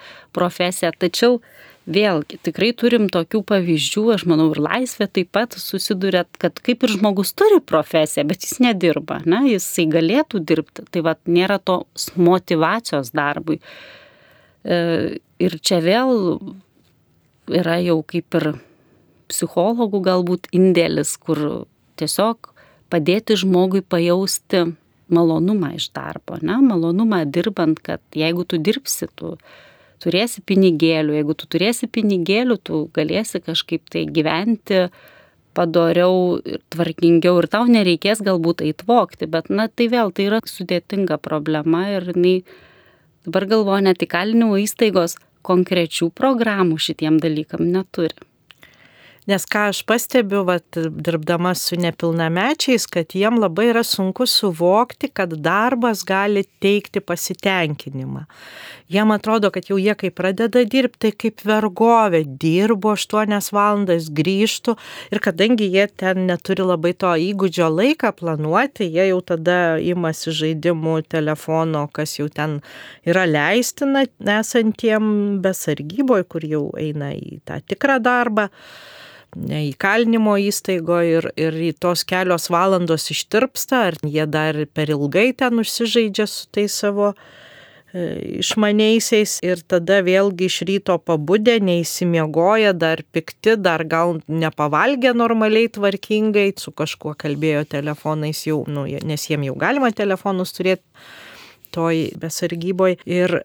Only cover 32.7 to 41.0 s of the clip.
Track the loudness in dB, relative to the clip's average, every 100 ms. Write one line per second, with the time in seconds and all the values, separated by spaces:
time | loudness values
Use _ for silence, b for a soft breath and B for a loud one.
32.7 | -4 -2 -2 -2 -2 -4 -8 -6 -6 -4
33.7 | -8 -6 -6 -2 -2 0 0 0 -2 0
34.7 | 0 0 b b b b b _ -2 2
35.7 | 2 4 4 4 2 0 -2 -6 -12 -10
36.7 | -4 -4 2 4 6 6 4 2 2 4
37.7 | 4 4 2 0 0 0 0 0 0 -4
38.7 | -4 2 2 2 -4 -6 -6 -2 -4 -4
39.7 | 0 0 2 0 0 0 0 -4 -12 -4
40.7 | -4 -4 -4